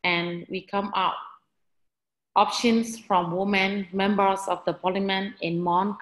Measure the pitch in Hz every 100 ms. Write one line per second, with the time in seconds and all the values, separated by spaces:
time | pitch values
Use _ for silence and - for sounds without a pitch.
0 | 180 175 175 175 - 190 - 202 202 196
1 | 180 - - - _ _ _ _ _ _
2 | _ _ _ - 208 - 240 226 226 -
3 | - 190 170 180 196 196 190 202 180 190
4 | 196 202 196 190 190 180 - 170 180 190
5 | 196 190 196 - 165 170 175 175 208 202